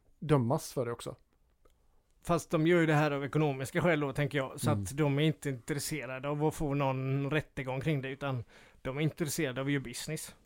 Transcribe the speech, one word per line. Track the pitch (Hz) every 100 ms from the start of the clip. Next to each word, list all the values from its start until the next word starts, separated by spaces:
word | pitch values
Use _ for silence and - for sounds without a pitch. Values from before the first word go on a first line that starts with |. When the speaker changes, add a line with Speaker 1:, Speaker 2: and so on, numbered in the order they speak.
| _ -
Speaker 1:
dömas | 147 147 117 147 -
för | - 120
det |
också. | 120 - - _ _ _ _ _ _ _ _ _ _
Speaker 2:
Fast | - 170 -
de | 170 156
gör | 175
ju | 160
det |
här | 151 151
av | 139 139
ekonomiska | 151 156 131 135 175
skäl | 160 156
då, | 143
tänker | 135 147 147
jag. | 131 -
Så | -
Speaker 1:
Mm. | 104
Speaker 2:
att | 98 135
de | 147 139
är |
inte | 160 151 147
intresserade | 127 - 147 - 156 123 131 139
av | 147 151
att | -
få | 151
någon | 143 135 131 131 135 139
rättegång | 151 - - 131 131
kring | 131 151
det, | 131
utan | 147 143 131 107 - - -
de | - 131
är |
intresserade | 156 - 156 147 147 127
av | 135
att |
göra | 143
business. | 120 120 - 156 - -